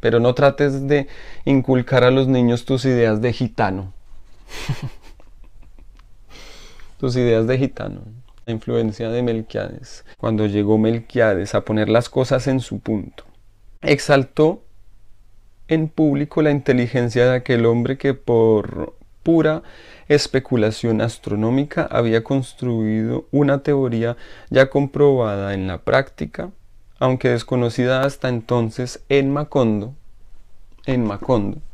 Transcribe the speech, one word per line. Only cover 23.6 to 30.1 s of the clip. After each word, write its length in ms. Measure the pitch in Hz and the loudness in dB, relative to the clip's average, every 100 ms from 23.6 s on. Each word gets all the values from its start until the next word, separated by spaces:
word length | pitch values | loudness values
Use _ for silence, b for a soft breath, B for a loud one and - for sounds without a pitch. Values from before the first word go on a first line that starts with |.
teoría 520 | 143 139 131 117 113 120 B B B | 0 0 0 -2 -4 -6 B B B
ya 200 | 127 131 | 2 4
comprobada 840 | 143 139 - 143 135 113 101 98 | 2 -2 2 2 4 0 -2 -4
en 140 | 98 95 | -4 -4
la 120 | 90 | -6
práctica, 720 | - 123 139 - - - 175 - - - - - | 0 0 0 -8 -12 -10 -12 -14 -20 -20 -20 -4
aunque 300 | 131 127 131 | -2 0 0
desconocida 720 | 120 - 127 120 113 123 131 | 0 -2 -2 -2 0 0 0
hasta 260 | 135 135 131 | -2 -4 -4
entonces 720 | 123 110 120 113 - 123 - - | -4 -2 -2 -2 -4 -10 -10 0
en 240 | 139 135 | 0 2
Macondo, 640 | 143 151 147 117 107 107 139 - | -2 -2 0 2 0 -4 -12 -20